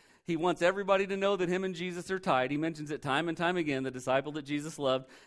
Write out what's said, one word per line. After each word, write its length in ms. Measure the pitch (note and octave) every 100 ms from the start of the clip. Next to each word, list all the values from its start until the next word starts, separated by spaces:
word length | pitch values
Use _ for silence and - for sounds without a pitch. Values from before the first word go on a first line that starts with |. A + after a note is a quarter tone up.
| _ _
He 120 | - E3
wants 260 | F3 E3+
everybody 460 | E3+ F#3+ G3 F#3+ G3
to 80 | G3
know 180 | G3
that 140 | G3+ F3
him 160 | F3+
and 100 | F#3+
Jesus 340 | E3+ F3+ F3 E3+
are 80 | F#3+
tied. 320 | F#3+ C3 C3
He 40 | C#3+
mentions 360 | D#3+ D#3 D3
it 100 | D3
time 260 | D3 C3+ E3+
and 80 | D#3+
time 200 | E3+ F3+
again, 260 | D3+ C3+
the 80 | C3
disciple 400 | B2+ B2+ C3 C#3+
that 120 | D3+
Jesus 340 | C#3 D3 D3+ D#3
loved. 280 | C#3 C3 C3 -